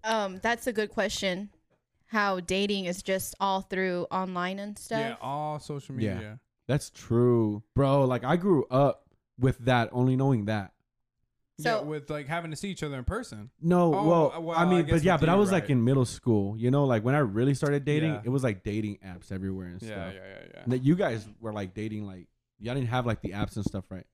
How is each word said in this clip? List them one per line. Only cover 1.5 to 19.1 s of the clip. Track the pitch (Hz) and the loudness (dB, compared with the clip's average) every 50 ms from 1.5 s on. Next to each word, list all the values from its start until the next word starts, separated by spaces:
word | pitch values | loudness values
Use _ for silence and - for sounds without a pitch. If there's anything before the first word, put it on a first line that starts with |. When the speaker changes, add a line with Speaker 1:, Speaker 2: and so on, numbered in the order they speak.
| _ _ _ _ _ _ _ _ _ _ _ | _ _ _ _ _ _ _ _ _ _ _
Speaker 1:
How | _ 220 214 202 202 190 185 | _ -2 0 2 2 0 -2
dating | 175 - 185 190 202 202 208 196 185 | -2 -2 -2 0 0 0 -2 -2 -2
is | 175 180 185 | -6 -6 -6
just | - - 190 190 - - - _ | -2 -2 -2 -2 -2 -6 -6 _
all | 196 196 190 190 | -2 0 0 -2
through | 196 _ 202 185 190 185 180 175 175 - | -4 _ -4 -2 -2 -2 -2 -4 -4 -4
online | - 185 190 185 185 175 180 180 190 196 | -4 -4 -4 -4 -4 -4 -4 -4 -6 -8
and | 202 208 202 - | -10 -12 -14 -14
stuff. | - - 233 220 | -10 -6 -4 -4
Speaker 2:
Yeah, | 220 226 226 - | -4 -4 -6 -10
all | - 127 139 147 151 151 151 147 | -10 -8 -8 -6 -6 -6 -8 -8
social | - - 151 143 - - 135 131 | -8 -10 -10 -10 -10 -10 -6 -4
Speaker 3:
Yeah. | 110 104 95 | -4 -4 -4
Speaker 2:
media. | 92 107 104 107 123 _ _ _ _ _ - | -6 -10 -12 -16 -18 _ _ _ _ _ -2
Speaker 3:
That's | 127 147 - - | -2 -2 -2 -6
true. | _ - - - 113 117 123 123 120 117 113 107 104 104 - _ _ | _ -20 -4 0 4 4 6 6 6 4 4 2 0 -4 -8 _ _
Bro, | 123 139 135 139 143 139 | 0 2 4 4 4 4
like, | 127 127 120 123 | 2 2 0 0
I | 127 165 | 0 0
grew | 180 170 202 180 139 120 | 2 4 4 4 4 2
up | - 127 131 143 135 - - _ _ _ _ _ _ _ - | 2 4 4 4 4 2 -2 _ _ _ _ _ _ _ 0
with | 123 131 123 - 120 | 2 2 2 2 0
that, | 123 127 123 117 - | 2 2 2 2 0
only | - 123 127 131 131 | 0 2 2 2 4
knowing | 127 135 139 135 113 101 | 2 4 4 2 2 2
that. | 104 110 104 98 92 _ _ _ _ _ _ _ _ _ _ _ _ _ _ _ _ _ - | 0 -2 -4 -4 -8 _ _ _ _ _ _ _ _ _ _ _ _ _ _ _ _ _ -6
Speaker 2:
Yeah, | 151 233 226 - | -2 -2 -2 -2
Speaker 1:
So | 139 | -2
Speaker 2:
with, | 147 156 151 143 - | -4 -8 -8 -8 -8
like, | 151 147 147 | -8 -8 -6
having | 131 160 175 165 160 | -6 -6 -6 -6 -8
to | 156 | -10
see | - - 202 | -8 -8 -8
each | 185 - | -8 -6
other | - 151 143 131 | -6 -6 -6 -4
in | 120 | -4
person. | - 175 226 254 - - 107 104 120 _ _ | -4 -4 -4 -8 -10 -14 -16 -16 -18 _ _
Speaker 3:
No, | 151 170 180 180 175 170 151 | 0 4 4 6 6 6 4
Speaker 2:
Oh, | - - 156 | 4 4 4
Speaker 3:
well, | 170 165 156 139 - | 6 6 4 4 2
Speaker 2:
uh, | 165 | -2
well, | 165 165 165 160 | -8 -2 2 2
Speaker 3:
I | |
Speaker 2:
I | 175 180 | 4 6
Speaker 3:
mean, | 180 175 160 | 6 4 4
Speaker 2:
guess | 143 170 | 4 2
Speaker 3:
but | 170 | 4
yeah, | 147 185 180 | 4 4 4
Speaker 2:
with | 160 | 6
Speaker 3:
but | 160 156 | 4 4
I | 175 | 6
Speaker 2:
you, | 202 | 6
Speaker 3:
was, | 208 190 | 6 4
like, | 196 175 - | 4 0 2
Speaker 2:
right. | - | 2
Speaker 3:
in | 139 123 113 | 2 4 4
middle | 123 139 139 127 | 4 4 4 2
school, | - - - _ 123 113 104 98 101 107 | 2 -2 -4 _ 2 4 4 2 0 -2
you | 110 113 123 | 0 2 2
know, | 135 143 143 | 4 4 4
like, | 135 123 110 101 | 4 2 2 2
when | 123 135 | 2 2
I | 151 | 2
really | 143 110 95 110 123 139 143 | 2 0 0 2 2 2 2
started | 131 - 143 143 143 135 | 2 0 0 0 0 0
dating, | 143 147 151 156 160 151 | 0 0 0 0 0 -2
Speaker 2:
Yeah. | 104 107 | -4 -4
Speaker 3:
it | 117 | -2
was, | 127 139 127 | -2 0 0
like, | 123 104 92 | -2 -2 -2
dating | _ 110 101 110 107 107 101 - | _ -6 -4 -4 -4 -4 -6 -10
apps | - 95 | -14 -16